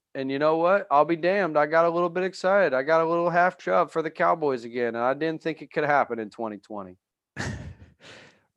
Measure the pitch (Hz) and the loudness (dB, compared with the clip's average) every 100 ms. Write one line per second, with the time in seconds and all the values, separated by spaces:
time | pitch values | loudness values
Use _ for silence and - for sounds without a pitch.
0 | _ 139 135 139 156 160 170 202 196 139 | _ -10 -6 0 0 2 2 2 2 2
1 | 151 170 170 202 175 151 151 160 170 170 | 2 2 0 0 0 0 2 4 2 2
2 | 175 170 185 185 185 202 175 127 135 160 | -2 -2 -4 -2 0 2 2 0 2 2
3 | 165 170 170 170 180 - - 185 156 165 | 2 0 2 2 2 0 0 0 2 -2
4 | 160 - 175 175 151 127 117 123 120 113 | -4 0 0 2 0 -2 -6 -4 -4 0
5 | 123 143 160 160 165 156 147 - 147 143 | -2 0 -2 -4 -6 -8 -8 -4 0 2
6 | 120 117 107 - 113 104 - 104 95 92 | 0 -4 -8 -8 -10 -10 -14 -14 -14 -18
7 | _ _ _ - - - - - - _ | _ _ _ -10 -10 -10 -14 -18 -20 _
8 | - - - _ _ | -20 -20 -20 _ _